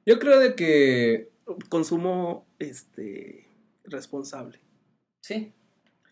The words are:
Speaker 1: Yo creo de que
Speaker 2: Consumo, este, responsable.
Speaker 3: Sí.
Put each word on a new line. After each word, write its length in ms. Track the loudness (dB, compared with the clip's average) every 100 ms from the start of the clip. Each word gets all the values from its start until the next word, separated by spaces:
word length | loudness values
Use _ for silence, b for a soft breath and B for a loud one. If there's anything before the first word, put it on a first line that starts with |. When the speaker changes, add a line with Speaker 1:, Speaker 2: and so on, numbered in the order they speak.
| 2
Speaker 1:
Yo 120 | 2
creo 200 | 6 6
de 140 | 4
que 760 | 2 2 4 6 4 0 -2 -6 _ -16 -16 -4
Speaker 2:
Consumo, 800 | -4 -2 -2 -2 -2 -4 -8 _ _
este, 880 | -14 -14 -20 -16 -14 -14 -16 -20 _ _ _ _
responsable. 760 | -16 -14 -12 -12 -12 -14 -18 -20 _ _ _ _ _ _
Speaker 3:
Sí. 320 | -10 -10 -10 _ _ _ _ _ _